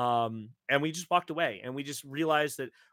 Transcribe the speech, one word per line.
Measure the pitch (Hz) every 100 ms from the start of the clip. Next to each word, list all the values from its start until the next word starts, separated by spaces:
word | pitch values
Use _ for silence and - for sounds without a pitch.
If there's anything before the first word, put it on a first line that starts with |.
| 123 120 117
Um, | 110 107 - -
and | 139
we | 156
just | 160 175
walked | 180 -
away, | 160 160 98
and | 123
we | 135
just | 143 143
realized | 139 139 160 151 151 -
that | 131 - _